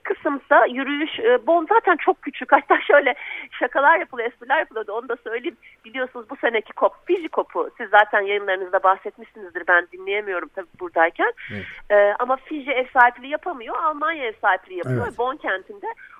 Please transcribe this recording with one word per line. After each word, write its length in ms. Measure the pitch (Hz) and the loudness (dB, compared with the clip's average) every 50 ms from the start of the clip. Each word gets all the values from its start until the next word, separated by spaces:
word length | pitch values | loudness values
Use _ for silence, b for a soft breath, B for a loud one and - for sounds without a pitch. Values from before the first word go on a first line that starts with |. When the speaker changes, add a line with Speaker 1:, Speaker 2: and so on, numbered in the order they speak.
| - | -6
Speaker 1:
kısımsa 640 | - 392 - - 320 285 269 - _ 285 269 240 | -6 -8 -4 -4 -4 -4 -4 0 _ 4 6 6
yürüyüş, 540 | 220 247 254 269 254 285 285 311 302 - - | 4 2 -2 -4 -4 -4 -4 -4 -6 -6 -2
e, 280 | - 220 247 247 214 233 | 2 2 2 2 4 2
Bonn 200 | 330 339 320 302 | 2 2 4 4
zaten 260 | 415 453 - 392 349 294 | 2 2 4 4 0 2
çok 240 | - - 359 - | 2 0 -2 -2
küçük. 300 | - 294 - - 254 - | -4 -10 -10 -10 -2 2
Hatta 300 | - 285 277 - - 311 | 2 2 4 2 0 0
şöyle 340 | - - - - 285 262 - B B B B B B B | 4 4 4 4 4 4 -2 B B B B B B B
şakalar 480 | - - - 247 - 302 277 285 330 311 | -8 -6 -6 -4 0 2 4 4 4 4
yapılıyor, 320 | - - - 240 220 240 | 2 -4 -6 -6 -6 -6
espriler 280 | - _ 240 247 269 320 | -6 _ -4 -2 0 0
yapılıyordu. 320 | 302 - - 220 214 - 202 | 0 -2 -6 -10 -8 -6 -8
Onu 160 | 226 240 262 | -8 -6 -6
da 60 | 233 233 _ | -10 -8 _
söyleyeyim. 340 | 220 220 247 247 339 226 _ B B B B _ | -10 -10 -6 -8 -8 -10 _ B B B B _
Biliyorsunuz 400 | 226 220 262 254 247 - 247 226 - | -14 -8 -8 -8 -6 -8 -14 -16 -14
bu 60 | - | -12
seneki 360 | - - 240 226 220 - - - - | -4 -4 -2 -2 -2 -4 -4 -4 0
cop, 160 | - 202 - - _ - | 0 0 0 -2 _ -2
Fiji 220 | 349 403 320 311 - | -2 -2 -2 -4 -4
cop'u. 360 | - 180 - - - - - - _ | -4 -4 -4 -4 -6 -6 -6 -6 _
Siz 120 | 240 196 | -8 2
zaten 320 | 196 208 214 208 - 214 | 4 4 4 4 2 0
yayınlarınızda 640 | 202 196 202 208 202 202 190 185 190 180 185 190 185 | 0 0 -2 -4 -2 -2 -4 -4 -4 -2 -2 2 2
bahsetmişsinizdir. 800 | 185 190 190 - 214 - _ 226 - _ 226 202 180 165 175 170 - | 2 2 2 -2 -12 -14 _ -20 -20 _ -20 -20 -14 -12 -10 -2 2
Ben 200 | 180 175 175 175 - | 2 2 2 0 -10
dinleyemiyorum 560 | 180 190 190 196 208 214 202 190 175 165 147 _ | -14 -8 -6 -4 -4 -4 -4 -6 -8 -8 -8 _
tabii 120 | - 180 - _ _ | -14 -14 -14 _ _
buradayken. 540 | 185 175 - 170 165 170 175 - 349 466 480 B B B B | -14 -6 0 2 2 2 2 -2 -4 -4 -4 B B B B
Speaker 2:
Evet. 120 | B B B B B B - | B B B B B B 2
Speaker 1:
E, 260 | 208 208 202 202 208 - | 4 4 4 4 2 -2
ama 160 | 247 247 262 | -2 -2 -4
Fiji 360 | 262 - - 311 302 262 262 | -4 -4 -10 -10 -10 -6 -4
ev 140 | 269 247 254 247 - | -4 -4 -4 -2 4
sahipliği 360 | 262 240 247 247 - 247 269 | 6 6 6 6 0 -10 -8
yapamıyor. 460 | 294 302 - 370 349 254 220 254 359 - 339 | -8 -8 -6 -8 -10 -10 -10 -10 -8 -4 -2
Almanya 420 | 311 302 294 294 311 330 311 262 | -2 -2 -2 -4 -4 -4 -4 -6
ev 80 | 226 208 - | -8 -10 -2
sahipliği 360 | - 208 185 185 - - 185 180 | 0 0 0 0 -2 -10 -10 -10
yapıyor. 300 | 165 131 127 120 - 453 | -6 -4 -4 -4 -4 -6
Speaker 3:
Evet. 100 | - - | -4 -4
Speaker 1:
Bonn 200 | 240 254 269 - | -4 -4 -4 -6
kentinde 500 | - 311 392 370 381 _ 427 403 359 427 466 B B B B B | -6 -6 -6 -6 -8 _ -20 -12 -12 -12 -12 B B B B B